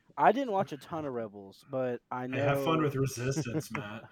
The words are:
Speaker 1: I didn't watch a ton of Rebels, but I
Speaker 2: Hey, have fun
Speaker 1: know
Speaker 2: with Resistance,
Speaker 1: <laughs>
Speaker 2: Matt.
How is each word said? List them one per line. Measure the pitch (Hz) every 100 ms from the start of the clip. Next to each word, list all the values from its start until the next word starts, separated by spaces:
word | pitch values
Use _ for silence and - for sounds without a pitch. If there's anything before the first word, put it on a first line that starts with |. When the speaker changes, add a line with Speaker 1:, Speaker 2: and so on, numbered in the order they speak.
| _ -
Speaker 1:
I | 165
didn't | 220 262
watch | 190 -
a | 147
ton | - 165
of | 147
Rebels, | 120 110 101 98 - -
but | 131 127 120 -
I | 123 127
Speaker 2:
Hey, | 135
have | 143 139
fun | 139 160
Speaker 1:
know |
Speaker 2:
with | 147 135
Resistance, | 135 113 127 143 123 156 -
Speaker 1:
<laughs> | -
Speaker 2:
Matt. | 104 110 117